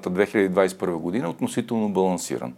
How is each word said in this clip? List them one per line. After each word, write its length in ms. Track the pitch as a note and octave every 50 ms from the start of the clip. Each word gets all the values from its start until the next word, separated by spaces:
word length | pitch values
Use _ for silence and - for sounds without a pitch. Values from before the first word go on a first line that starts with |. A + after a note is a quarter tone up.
| - F#2+
две 160 | F2+ F#2+ G2+
хиляди 240 | G2 - A2 G2 F#2+
двайсет 260 | F2+ G2 F#2+ F#2 F#2
и 40 | -
първа 180 | F#2+ F#2 E2+ E2
година 320 | E2 F2 F#2 A#2+ D3+ E3+
относително 600 | D3+ - C3 - - C3 A2 - A#2+ A2+ G#2+ G#2
балансиран. 640 | F#2+ F#2+ F#2 F#2+ F2+ E2+ - - B1+ A#1 B1 B1+ B1+